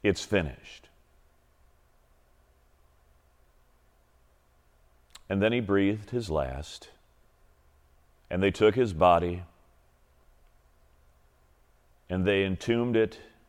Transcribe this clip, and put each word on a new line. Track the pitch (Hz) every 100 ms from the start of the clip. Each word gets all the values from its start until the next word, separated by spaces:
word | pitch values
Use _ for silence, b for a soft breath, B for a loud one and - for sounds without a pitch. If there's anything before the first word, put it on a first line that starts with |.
It's | 104 95 -
finished." | 101 78 64 - - _ _ _ _ _ _ _ _ _ _ _ _ _ _ _ _ _ _ _ _ _ _ _ _ _ _ _ _ _ _ _ _ _ _ _ _ _ _ _ _ _ _ _ - _
And | 98
then | 104
he | 120
breathed | 104 98 98 107 104
his | 123 113
last, | 78 65 65 76 - - - _ _ _ _ _ _ _ _ _ _ _ _ _
and | 90
they | 98
took | - 107 104
his | 120
body, | 82 90 85 87 87 90 _ _ _ _ _ _ _ _ _ _ _ _ _ _ _ _ _ _ _ _ _ _ _ _ _ _
and | 90 92
they | 98
entombed | 98 92 - 117 120 113
it | 110 - - _